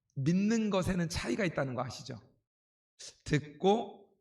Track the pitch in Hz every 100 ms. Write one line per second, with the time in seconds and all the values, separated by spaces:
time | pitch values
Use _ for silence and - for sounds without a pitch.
0 | _ 139 135 180 208 226 214 196 175 190
1 | 165 - 214 226 180 - 135 123 127 -
2 | 131 117 - _ _ _ _ _ _ -
3 | - - - 151 - - 185 226 - -
4 | - _